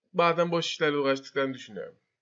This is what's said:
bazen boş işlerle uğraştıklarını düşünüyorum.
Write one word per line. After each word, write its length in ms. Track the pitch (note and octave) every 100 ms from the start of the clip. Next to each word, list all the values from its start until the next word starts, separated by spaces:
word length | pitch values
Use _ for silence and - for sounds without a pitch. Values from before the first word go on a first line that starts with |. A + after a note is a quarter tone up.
| _
bazen 380 | F3+ E3+ E3 F3
boş 160 | E3+ D#3+
işlerle 300 | - D#3 D3
uğraştıklarını 580 | C3+ C3+ - C3+ C3+
düşünüyorum. 440 | B2+ - F#2+ - - _ _